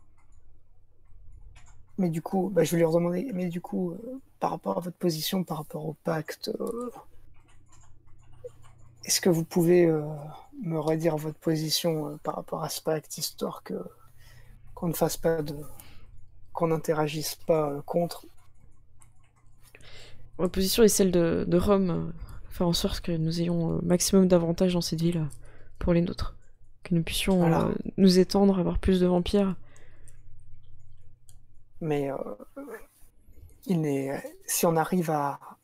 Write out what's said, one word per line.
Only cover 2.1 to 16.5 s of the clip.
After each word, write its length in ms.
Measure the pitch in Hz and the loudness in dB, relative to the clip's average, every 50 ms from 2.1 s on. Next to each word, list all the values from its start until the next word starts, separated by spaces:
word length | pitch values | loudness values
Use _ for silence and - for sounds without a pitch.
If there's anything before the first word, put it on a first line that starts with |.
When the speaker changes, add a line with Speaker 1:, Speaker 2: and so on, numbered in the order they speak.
| 160 165 | 0 -2
Speaker 1:
coup, 280 | - - 196 190 185 196 | -4 -2 -2 0 0 2
bah, 140 | 202 165 160 | 2 2 2
je 80 | 151 | 4
vais 60 | 170 | 4
lui 80 | 165 165 | 4 4
redemander, 440 | 160 160 170 170 175 180 185 269 269 190 | 4 4 4 2 2 0 -2 -4 -4 -4
mais 140 | 180 180 175 | -4 -4 -4
du 120 | 170 175 | -4 -6
coup, 300 | - - 196 190 180 170 | -8 -6 -4 -4 -4 -4
euh, 280 | 165 196 233 254 254 269 - - _ - | -6 -8 -10 -12 -12 -14 -14 -18 _ -4
par 120 | - 175 | -4 -4
rapport 260 | 165 180 - 196 196 | -4 -4 -4 -4 -4
à 40 | 185 | -4
votre 160 | 170 180 - | -4 -6 -4
position, 460 | - - 175 160 156 156 - 196 190 170 | -2 0 0 0 0 -2 -2 -2 -2 -2
par 140 | - 156 | -2 -6
rapport 280 | 156 156 - - 156 156 | -8 -8 -10 -10 -8 -8
au 80 | 156 156 - - | -8 -8 -6 -4
pacte, 460 | 170 165 156 151 - - - - - - - | -2 -2 -2 -4 -6 -10 -8 -6 -6 -6 -4
euh, 300 | - - 233 233 247 240 - - - - - - - - - - - - - - - - - - - - - - - - - - - - - - - - - - - - - - - - - - - | -4 -6 -6 -6 -8 -10 -10 -14 -16 -18 -18 -18 -18 -18 -20 -20 -20 -20 -20 -20 -20 -20 -20 -20 -18 -18 -18 -18 -18 -18 -18 -18 -18 -18 -16 -16 -16 -16 -16 -18 -20 -20 -20 -20 -20 -20 -20 -8 -4
est-ce 160 | - - - | -2 0 2
que 80 | - 196 | 4 4
vous 140 | 165 165 165 | 4 4 2
pouvez, 420 | - - 185 165 170 180 175 170 | 2 2 4 6 6 8 8 6
euh, 160 | 165 160 151 151 151 156 147 147 156 - - - - - 285 220 | 6 4 2 0 -4 -8 -10 -10 -12 -14 -16 -18 -18 -12 -8 -6
me 160 | 165 165 156 | -4 -2 -2
redire 380 | 143 156 160 160 160 165 156 | 0 0 0 2 2 0 0
votre 200 | 151 156 156 147 | 0 -4 -6 -8
position, 680 | - - 165 160 156 160 156 - - - 170 160 156 147 | -4 -2 -2 0 0 0 -2 -2 0 0 0 -2 -2 -4
euh, 100 | 147 147 - - | -6 -8 -8 -8
par 120 | 156 - | -8 -6
rapport 280 | - - - - 160 160 | -6 -8 -8 -6 -6 -6
à 60 | 151 | -6
ce 120 | - - | -8 -4
pacte, 360 | - 160 160 151 - - - 165 | -2 -2 -2 -2 -4 -8 -10 -8
histoire 420 | - - - - 143 - - - | -8 -8 -6 -6 -6 -6 -6 -8
que, 140 | - - 190 190 180 - - - - - - - - - - - - - - - - - - | -10 -8 -8 -8 -8 -10 -16 -20 -20 -20 -20 -20 -20 -20 -20 -20 -20 -20 -20 -18 -18 -16 -10
qu'on 140 | - 185 | -6 -4
ne 60 | 165 147 | -2 0
fasse 240 | - 170 156 - | 0 0 0 0
pas 260 | - - 165 165 160 147 | 0 0 2 2 0 -2
de, 120 | 151 143 151 147 - - - - - - - - - - - - - - - - - | -4 -6 -10 -10 -12 -12 -14 -14 -14 -14 -14 -14 -14 -14 -14 -14 -14 -14 -16 -14 -10